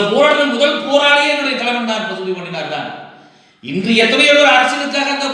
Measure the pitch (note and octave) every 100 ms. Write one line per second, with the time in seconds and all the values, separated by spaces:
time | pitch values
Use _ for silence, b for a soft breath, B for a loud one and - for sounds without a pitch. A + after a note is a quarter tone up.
0 | G#3 A#3 D4+ D4 C#4+ A#3+ C#4+ D4 C#4 C#4+
1 | C#4+ C#4+ D4 D4 C4+ C4 A#3+ A#3+ A3+ G#3+
2 | G3+ F#3 F#3 F3+ E3 E3 D#3 C#3+ B2 -
3 | - - b b b b A#2+ E3+ A3 A3+
4 | A3+ - D4 D4 C#4+ B3+ B3+ C#4+ C#4+ C#4
5 | C#4 C#4 C#4